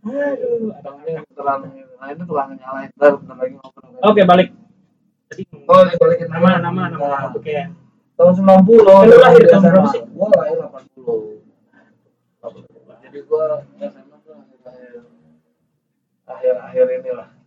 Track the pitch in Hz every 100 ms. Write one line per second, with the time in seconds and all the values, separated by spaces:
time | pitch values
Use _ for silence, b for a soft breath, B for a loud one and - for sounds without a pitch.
0 | 214 277 285 262 247 233 220 185 - -
1 | 160 160 151 - 139 139 135 135 _ _
2 | 135 151 170 151 135 135 131 135 139 _
3 | 147 143 127 127 127 - - _ _ -
4 | 202 208 180 180 185 _ _ _ _ _
5 | _ _ _ - - - - 302 180 170
6 | 160 - 170 165 180 175 170 180 135 135
7 | 143 139 139 - 160 147 139 - _ _
8 | _ _ 175 180 190 190 190 226 202 190
9 | 220 240 254 240 - 196 170 190 - -
10 | - - 202 185 - 165 - - _ _
11 | 120 113 107 107 _ _ _ _ _ _
12 | _ _ _ _ 117 - _ _ _ _
13 | 135 143 139 156 156 151 143 _ 143 135
14 | 135 147 156 147 135 127 127 127 123 120
15 | 117 _ _ _ _ _ _ _ _ _
16 | _ _ _ 123 127 123 - 127 127 127
17 | 131 120 - _